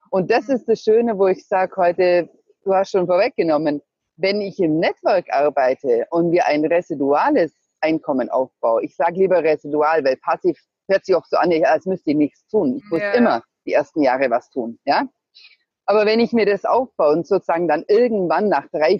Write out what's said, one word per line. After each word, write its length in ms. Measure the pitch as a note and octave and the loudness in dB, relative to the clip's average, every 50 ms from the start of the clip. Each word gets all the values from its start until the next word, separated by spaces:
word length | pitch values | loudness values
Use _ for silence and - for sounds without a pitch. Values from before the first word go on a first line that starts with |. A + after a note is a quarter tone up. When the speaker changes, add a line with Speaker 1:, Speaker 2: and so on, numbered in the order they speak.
| _ - | _ -6
Speaker 1:
Und 220 | - F#3+ F3+ - | -4 -4 -2 0
das 180 | A3 C4 G#3+ G#3+ | 0 0 0 -2
ist 180 | C4+ A#3 - - | -4 -4 -2 -2
das 140 | A3 - | -4 -2
Schöne, 360 | - A3 G#3+ A#3 A#3 A#3 A3 F#3 | 0 2 2 2 2 0 0 0
wo 100 | G3 F#3+ | 0 0
ich 180 | F#3 F#3+ - - | 0 -2 -4 -4
sag 280 | G#3 F#3 F#3 F#3 - F#3+ | -2 -2 -2 -2 -2 -2
heute, 520 | F3+ F3 F3 F#3 F#3 F3+ F3+ F3 D#3+ - _ _ _ _ _ _ - | 0 0 0 2 2 2 2 2 0 -2 _ _ _ _ _ _ -4
du 100 | G3 F#3+ | -2 0
hast 180 | F#3 G3 - | 0 0 0
schon 140 | - G3 F3+ | -2 -2 0
vorweggenommen, 760 | E3 F3+ F3+ G#3+ C4+ - - F3 E3 D3+ D3 D#3+ D3+ D3 D3 - _ _ _ _ _ _ - | 0 0 0 0 0 -2 -2 -2 0 0 0 0 -2 -4 -4 -8 _ _ _ _ _ _ -6
wenn 240 | D#3+ F#3+ G3+ G#3 | -4 -2 -2 -2
ich 180 | G3+ G3 - - | -4 -6 -4 -2
im 200 | F3+ D#3 D#3 D#3+ | -2 0 0 0
Network 460 | F#3+ C#4+ G#4 _ - C#4 G#3+ F3 - - | 0 -2 -2 _ -2 0 0 0 -2 -2
arbeite 760 | A2 C3+ D3 D3 - C#3+ C3 B2+ C3 - - C3 A#2+ A#2 A#2 - | -2 0 0 0 0 0 0 0 0 -2 -2 -2 0 0 -2 -2
und 200 | - E3+ E3+ E3+ | -2 -2 0 0
mir 160 | E3 F3 - | 2 0 0
ein 200 | C3+ D3 D3+ D3+ | 0 0 0 0
residuales 880 | D3 E3+ F3 F3 - D#3+ C3+ C#3+ C#3 C#3+ D3 G3 C#4 D4+ A#3+ E3+ D3+ - _ _ _ _ - | 0 0 -2 -2 -4 -6 -4 -2 0 0 2 2 0 0 0 0 -2 -4 _ _ _ _ -6
Einkommen 480 | - D#3 D#3+ D#3 - - C#3 B2+ A#2 G#2 | -4 -4 -4 -4 -4 -4 -4 -4 -4 -2
aufbaue, 540 | - B2+ C3 B2 _ _ - A#2 A2+ A2+ - | -2 -4 -4 -4 _ _ -2 -2 -2 -2 -2
ich 120 | D3 _ | -4 _
sag 160 | - F3+ E3+ F3 | -4 -4 -2 0
lieber 280 | F#3 F#3+ F3+ F#3 F3 D3+ | 0 0 2 2 2 2
residual, 600 | D#3+ D3+ D3 - D3 C#3+ D3+ D3+ D3+ E3 E3 C3 | 0 0 -2 -4 -4 -2 0 0 2 0 0 0
weil 120 | F3+ F3 - | 0 -2 -2
passiv 400 | - E3+ D#3+ E3 - F3+ D#3 - _ _ _ _ _ - | -2 -4 -4 -2 -2 -2 -4 -4 _ _ _ _ _ -2
hört 180 | G3 F#3+ - | -2 -2 0
sich 100 | - F#3 | 0 -2
oft 140 | D#3+ - - | -2 -2 -2
so 80 | - - | -2 0
an, 140 | - - A#3+ - - | 0 2 0 2 2
als 200 | - - - - | 2 0 0 -2
müsste 260 | F#3+ F#3+ F3 - D#3+ | -4 -6 -6 -4 -2
ich 60 | C#3+ D3+ | 0 0
nichts 300 | D3 C#3+ _ _ _ _ | 0 -2 _ _ _ _
tun. 300 | - G#3+ E3+ B2+ B2+ - | -2 0 0 0 -2 -4
Ich 120 | - G3+ | -6 -6
muss 120 | E3 D#3+ | -6 -4
Speaker 2:
Ja. 100 | - - | -2 0
Speaker 1:
immer 320 | - - A#3 G3+ B2+ A2+ - _ _ _ - - | 2 2 2 2 0 -2 -4 _ _ _ -8 -2
die 60 | - | -2
ersten 280 | - - - - D#3+ | -2 -2 -2 -2 0
Jahre 280 | C#3+ B2+ B2+ C3 C#3 B2 | 0 0 2 0 0 0
was 180 | A#2+ B2 - _ | 0 -2 -4 _
tun, 300 | - C#3 A#2 A#2 A#2 - - | -8 -8 -8 -8 -10 -10 -4
ja. 220 | - D#3 G3 C4+ C4 _ _ _ _ _ - - - _ _ _ _ _ _ _ - | -2 -2 -2 -2 -4 _ _ _ _ _ -20 -20 -20 _ _ _ _ _ _ _ 0
Aber 200 | G3+ G#3+ G#3 G#3+ | 2 2 2 2
wenn 120 | A3 A#3 | 2 2
ich 120 | A#3 - A3+ | 0 0 0
mir 140 | A#3 G3+ G3 | 0 2 2
das 180 | G3+ G3 - | 0 -2 0
aufbaue 480 | - E3+ A#3+ C4 - _ - E3+ D3 D3+ | 0 0 0 -2 -2 _ 0 2 2 2
und 140 | E3+ E3 - | 2 0 0
sozusagen 400 | G3+ F3 - - E3+ E3 F3 D#3+ | -2 -2 0 -2 -2 -2 0 0
dann 160 | D3 D#3+ E3+ - | -2 -2 0 0
irgendwann 600 | G#3 A3 B3 A#3+ A3+ G3+ F3+ E3 D#3+ E3+ G#3+ G#3 | 2 2 2 2 0 0 -2 0 0 0 0 0
nach 180 | D#3+ D#3+ - - | 0 -2 -4 -4
drei, 260 | - D#3 D#3 E3 G3 G3 | -4 -2 0 2 0 0